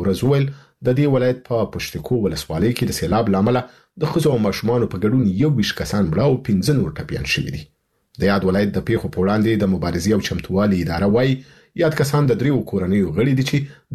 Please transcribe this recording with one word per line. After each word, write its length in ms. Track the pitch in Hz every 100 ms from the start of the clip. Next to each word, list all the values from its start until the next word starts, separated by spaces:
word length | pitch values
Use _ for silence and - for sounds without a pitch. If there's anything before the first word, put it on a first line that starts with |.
ورځ 140 | 90 92
وویل، 280 | 127 139 139 - - _
د 120 | 123 127
دې 100 | 143
ولایت 340 | 131 127 127 -
په 180 | 117 107
پشتکو 440 | - - - - 123
ولسوالۍ 560 | 98 76 - 80 110
کې 120 | 120
د 140 | 101 -
سیلاب 280 | 82 107 101
له 160 | 95
امله 160 | 110 123 - - _ -
د 80 |
ښځو 240 | 151 165 151
او 80 | 123
ماشومانو 520 | 104 - 110 123 110
په 60 | 95
ګډون 240 | 104 131 107 92
یو 100 | 151
ویشت 240 | 120 101 -
کسان 280 | - 101 92
مړه 180 | 98 139
او 80 | 127
پنځه 420 | - 98 110 139
نور 160 | 80 -
ټپیان 300 | - - 67
شوي 200 | - - 78
دي. 60 | - _ _ _ _ -
د 120 | 92
یاد 160 | 98 92
ولایت 240 | 95 104
د 120 | 95 -
پیښو 220 | 113 87
په 100 | -
وړاندې 400 | 95 107 107 110
د 100 | 98
مبارزې 400 | 90 87 87 95
او 80 | 104
چمتووالي 600 | - 90 - 92 104 92
اداره 280 | 85 87 101
وایي، 240 | 113 135 131 - - _ -
یاد 180 | 160 156
کسان 300 | 139 147 139
د 140 | 107
دریو 180 | 143 127
کورنیو 500 | - 98 90 101 85
غړي 220 | 82 135 135
دي 80 |
چې 140 | 131 147 143 - _